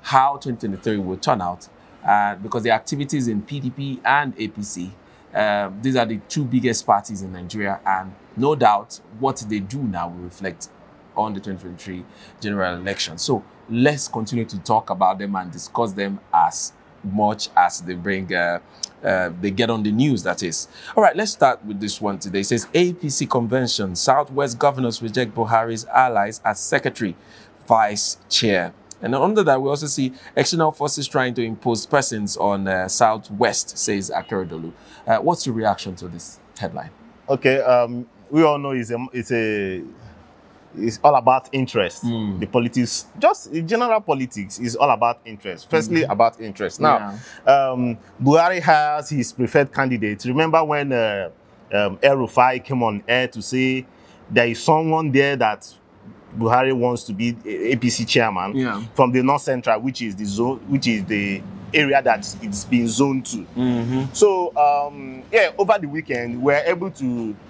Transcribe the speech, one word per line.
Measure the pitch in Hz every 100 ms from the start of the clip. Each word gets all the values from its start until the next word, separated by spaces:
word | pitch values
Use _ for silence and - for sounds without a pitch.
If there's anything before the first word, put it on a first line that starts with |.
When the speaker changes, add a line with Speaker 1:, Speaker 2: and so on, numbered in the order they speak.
Speaker 1:
how | - 135 135 139
twenty | 135 117 107
twenty-three | 95 - 104
will | 92 92
turn | - 120
out, | 90 90 - - - - -
uh, | 104 104 95
because | 104 120
the | 113
activities | 110 - 143 143 147 120
in | 107
P | 101 143
D | 127
P | 131 139 127
and | - 139 143 107
A | 107
P | -
C, | 101 - 90 98 _ - _
uh, | - 107 104 98 98
these | 127 127
are | 117
the | 107 -
two | -
biggest | 135 123 120 113 -
parties | 104 - 101
in | 95
Nigeria, | 92 90 107 101 95 -
and | 95 95 92 - -
no | 135 151
doubt | 120 104 - - - 110
what | 135 131 110
they | 107
do | 95 135
now | 127 90 85
will | 87
reflect | 90 - 95 85 - - - - - -
on | 107 98
the |
twenty | 101 92
twenty-three | 92 87 98 90 87 - - -
general | 107 101 92 87
election. | 92 98 - 82
So | - 120 - - -
let's | 117 139 147 -
continue | 117 107 117 113
to | 98
talk | - 110 -
about | 92 92 95
them | 101 98
and | 90
discuss | 85 - 117 117
them | 98 98 98 -
as | 85 80 - - _ _ _ 101
much | 101 104 107 - -
as | 87 -
they | 87 90
bring, | 87 95 92
uh, | 90 87 87 _ - - -
uh, | - 95 90 87
they | 98
get | 98 117
on | 113
the | 107
news, | 107 147 117
that | 90 87
is. | 90 80 - - - -
All |
right, | 202
let's | 175 214
start | - 139 117 104
with | 104
this | 104 -
one | 104 95
today. | 98 98
It | 98
says, | 117 -
"A | 165 180
P | 175 147
C | 135 127
convention, | 127 117 127 123 - 98
Southwest | 87 - 135 147 135 143 117
governors | 147 131 123 113
reject | 113 113 117 104
Buhari's | 110 113 117 113 -
allies | 127 131 110 101 113 -
as | 104
secretary, | - 143 135 - 110 82 - - - _ -
vice | 113 107 104 - - _
chair." | - 110 95 87 - - -
And | 120 123
under | 170 214
that, | 175 131
we | 139
also | 143 151
see | 139 131 127 -
external | - 143 165 156
forces | - 123 - 135
trying | 139 127
to | 120
impose | 113 110 123 113 -
persons | 143 131 110 101 -
on, | 98 98 95
uh, | 92 92
Southwest, | - 113 110 - 104 117 - - -
says | - 101 92
Akeredolu. | - - 101 90 80 82 - - - -
Uh, | -
what's | 160 170 139
your | 113
reaction | 110 95 98 90
to | 90
this | 85 - - _ -
headline? | 95 80 - _ - - -
Speaker 2:
Okay, | 139 135 135
um, | 123 123 120 120 120 _ -
we | 147
all | 160 147
know | 143
it's | 131 113
a, | 117 127
it's | 127 113
a, | 120 110 107 98 92 65 - - - - - _ - - -
it's | 110 107
all | 147 139
about | 117 - -
interest. | 135 127 113 90 - 120
Speaker 1:
Mm. | 113 107 92
Speaker 2:
The | 98
politics, | 127 120 127 120 - - -
just | 311 403 -
the | 156
general | 165 226 247 220
politics, | 208 139 127 107 95 -
is | 120 117
all | 143
about | 117 117 120 113
interest. | 104 101 87 -
Firstly, | 160 110 165
Speaker 1:
Mm. | 156
Speaker 2:
about | 101 117 -
interest. | 110 95 98 -
Now, | 151 120 104 104 127 - -
Speaker 1:
Yeah. | 139 135
Speaker 2:
um, | 127 123 113 - -
Buhari | 131 156 170 180
has | 156 156 151 151 147
his | 147 117
preferred | - 120 156 139
candidate. | - 135 120 104 104 127
Remember | 131 160 160
when, | 156 147 143
uh, | 123 110 101 87 - _ _ -
um, | 101 101 98
El | 139 139
Rufai | 117 - 123 127
came | - 131
on | 117 104 107
air | 123 127
to | 117
say | 98 131 131 131 127 _ - - -
there | 107 120
is | 113
someone | - 156 160 160 156
there | 135 139 135
that | 113 104 - - _ _ - - - -
Buhari | 113 123 131 131
wants | 123 120
to | -
be | 98 117 117 104
a-, | 101 107
A | 131
P | 120
C | 113 113
chairman | 123 113 95 98 135
Speaker 1:
Yeah. | 127 104 113 -
Speaker 2:
from | 127
the | 127
North | 127 143
Central, | 143 127 123 110
which | 127 127
is | 113 95
the | 104
zone, | 101 120 131 -
which | 135 123
is | 110 90
the | 107 101 98 - - -
area | 160 143 139
that | 131 110 104 -
it's | 110 101 -
been | 123 117
zoned | 110 139 131 -
to. | 113 85 120
Speaker 1:
Mm-hmm. | 127 120 117 131 135
Speaker 2:
So, | - 208 190 175 143
um, | 147 143 143 143 135 131 -
yeah, | 226 180 -
over | 202 208
the | 151
weekend, | 151 151 123 120 120
we | 135
were | 143 151
able | 180 190
to | - 131 120 113 101